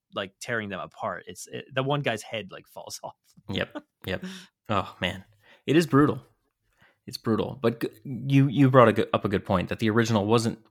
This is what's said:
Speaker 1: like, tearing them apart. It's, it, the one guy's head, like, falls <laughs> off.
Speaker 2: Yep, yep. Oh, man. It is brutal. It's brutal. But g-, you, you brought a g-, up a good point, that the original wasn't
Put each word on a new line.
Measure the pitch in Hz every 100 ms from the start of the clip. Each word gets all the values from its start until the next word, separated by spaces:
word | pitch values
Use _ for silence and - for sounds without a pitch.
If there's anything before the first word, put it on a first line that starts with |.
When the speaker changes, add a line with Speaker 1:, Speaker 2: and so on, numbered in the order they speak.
| _
Speaker 1:
like, | 107 98 -
tearing | - 117 104
them | 92
apart. | 80 - 107 87 -
It's, | 95 -
it, | 127 -
the | 135
one | 131 143
guy's | 139 110
head, | - 113 98
like, | 76 -
falls | - - -
<laughs> |
off. | - - _ _ -
Speaker 2:
Yep, | 95 - 302 _ _ 92
yep. | 92 185 190 - _ -
Oh, | 101 - -
man. | 90 95 - _ _ _ -
It | 156
is | 156
brutal. | 135 147 131 - _ _ _ _ _ _ _ -
It's | -
brutal. | 117 104 98 123
But | 120 117
g-, | - -
you, | 143 131 135 139 139
you | 131 135
brought | 131 110
a |
g-, | 107 -
up | 113
a | 104
good | 95 -
point, | 92 95
that | -
the | 110
original | 113 110 110 101
wasn't | 117 113 - _